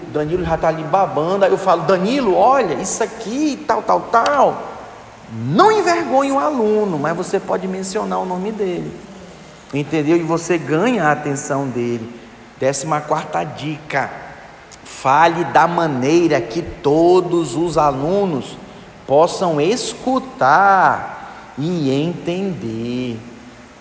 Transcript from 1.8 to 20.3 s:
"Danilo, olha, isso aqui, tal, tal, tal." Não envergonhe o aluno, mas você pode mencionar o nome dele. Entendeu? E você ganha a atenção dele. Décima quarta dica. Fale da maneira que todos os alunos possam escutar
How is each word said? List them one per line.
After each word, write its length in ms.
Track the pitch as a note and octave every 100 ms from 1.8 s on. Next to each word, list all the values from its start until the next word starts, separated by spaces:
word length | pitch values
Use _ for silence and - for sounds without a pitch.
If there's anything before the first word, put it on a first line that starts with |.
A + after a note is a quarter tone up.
"Danilo, 500 | D#3+ F#3 G3 C#4 A3+
olha, 400 | F3 A3 C#4 G3+ D3
isso 280 | F#3+ -
aqui, 600 | F#3+ - F#3+ C4 D4+ B3+ -
tal, 140 | A3+
tal, 180 | - F3 E3+
tal." 520 | A#3 C4 C#4+ G3 B2 - - - - - - -
Não 400 | A2+ A#2+ F#3+ G4+
envergonhe 600 | G#4+ F4+ E4+ C4+ C4 C#4
o 80 | C#4
aluno, 580 | D4 C#4 G#3+ G#3+ G3+ D#3
mas 180 | D3+ E3+
você 240 | F3+ F#3+
pode 280 | - E3+ F#3+
mencionar 520 | F#3 F#3+ G#3+ G3 F#3
o 60 | F#3
nome 260 | F#3 G3+
dele. 400 | G#3+ G3 E3+ D#3 - - - - - - - -
Entendeu? 440 | C#3 D3 D#3+ D3 E3+
E 60 |
você 340 | E3 E3 E3 F3
ganha 480 | C3+ D#3 A#3 A#3+ D3+
a 60 |
atenção 560 | D3 D3 C#3 - C#3 C#3
dele. 420 | A#2+ A#2+ A#2 A2+ - - - - -
Décima 400 | C3 C#3 D#3 D3+
quarta 420 | - D#3 E3 E3
dica. 680 | E3 - C#3+ D3 - C#3 A#2 - - - - - - -
Fale 600 | - - C3 C#3+ E3+ E3 D3+
da 220 | D3 E3
maneira 720 | F3 E3 B2+ C3 E3+ E3 C#3+
que 220 | A#2 E3
todos 920 | - - C#3+ D#3 F3 F#3 E3+ E3+ D#3 C3+
os 220 | E3+ D#3
alunos 800 | D3 C3+ D3 G3 G3 C3+ - - - - - - -
possam 560 | C#3 E3+ - F#3 D3+
escutar 1900 | D#3+ A#3+ - - B3+ C4 -